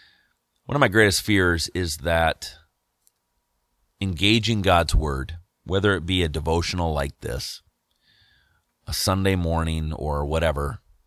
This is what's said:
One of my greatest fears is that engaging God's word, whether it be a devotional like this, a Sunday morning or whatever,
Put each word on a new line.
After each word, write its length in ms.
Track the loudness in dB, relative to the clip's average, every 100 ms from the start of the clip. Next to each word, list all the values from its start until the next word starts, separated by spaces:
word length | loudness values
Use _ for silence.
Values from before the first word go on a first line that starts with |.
| _ _ _ _ _ _ -4
One 100 | 0
of 40 |
my 80 | 2
greatest 340 | 6 4 4
fears 460 | 2 2 4 2 -2
is 300 | -4 -4 -4
that 580 | 0 2 2 -2 -8 -18 _ _ _ _ _ _ _ _ _ _ _ _ _ -6
engaging 640 | -4 0 4 4 2 0
God's 340 | 2 2 4
word, 440 | 2 0 -4 -6 -12 -18 _
whether 300 | -4 0 2
it 100 | 0
be 180 | 0 0
a 60 | 0
devotional 640 | -2 -2 -2 -2 -2 -2
like 260 | -2 -4 -6
this, 420 | -10 -8 -10 -14 _ _ _ _ _ _ _ _ _ _ _ _ -10
a 60 |
Sunday 440 | -4 0 2 2 0
morning 560 | 0 0 0 -2 -4
or 340 | -6 -4 -4 -2
whatever, 560 | 0 0 0 -4 -6 _ _